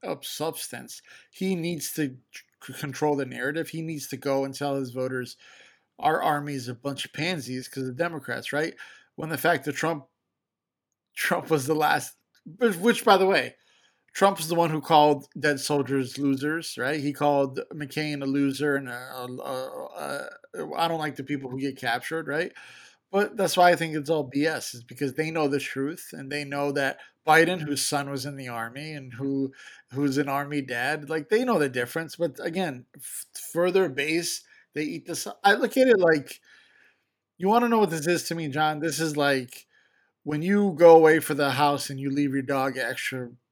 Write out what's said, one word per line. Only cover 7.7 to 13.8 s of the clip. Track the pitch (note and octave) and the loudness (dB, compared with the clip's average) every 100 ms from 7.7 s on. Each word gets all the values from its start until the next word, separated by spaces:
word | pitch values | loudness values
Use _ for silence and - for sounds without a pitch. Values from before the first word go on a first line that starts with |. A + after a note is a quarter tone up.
| C3+ C3 | -8 -6
the | |
Democrats, | B2+ E3+ D#3 B2 A#2+ - | -4 -4 -4 -8 -8 -4
right? | C#3+ E3 - - - _ - | -2 -2 -6 -18 -20 _ -10
When | D#3+ | -6
the | D#3+ | 0
fact | F3 D#3+ D3+ | 2 2 -2
that | - | -2
Trump, | D#3+ D3+ - _ _ _ _ _ _ _ _ _ _ - | -2 -4 -8 _ _ _ _ _ _ _ _ _ _ -6
Trump | - - - | -2 -2 0
was | D#3 C3 | 0 0
the | D#3 | 0
last, | D3+ D3+ - - _ _ - E3 | 2 0 -2 -14 _ _ -20 0
which, | A#3 E3+ | 0 4
which, | A3+ A3+ A3+ | 2 4 6
by | F#3 | 6
the | F#3+ | 6
way, | E3 A#2+ - _ _ | 4 0 -8 _ _